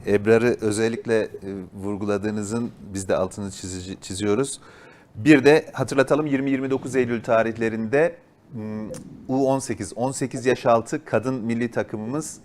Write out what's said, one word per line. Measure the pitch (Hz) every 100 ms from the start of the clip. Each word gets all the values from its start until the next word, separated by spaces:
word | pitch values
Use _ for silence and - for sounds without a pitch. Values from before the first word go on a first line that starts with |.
| 104
Ebrar'ı | 101 104 113 120 -
özellikle, | 110 104 113 113 117 110
e, | 98 - 98 98 87
vurguladığınızın | 101 98 101 101 104 107 107 101 117 117 - 101
biz | 98 95
de | 80
altını | 92 - 98
çizici-, | - 92 92 92 -
çiziyoruz. | - 95 104 107 135 - - - - - _ 101
Bir | 123 147 139
de | 151 -
hatırlatalım, | - 127 135 131 147 151
yirmi | 135 139
yirmi | 135 135
dokuz | 131 131 131
Eylül | 120 117
tarihlerinde, | 98 113 113 110 113 110 110 139 170 170 _ _ -
m, | 113 107 107 104 - - - -
U | 131 135
on | 135
sekiz, | - 107 98 107
on | 127
sekiz | 131 131 131 123
yaş | 120 127
altı | 117 110 151 -
kadın | 113 127 131
milli | 113 117 120
takımımız, | 117 104 110 110 147 - -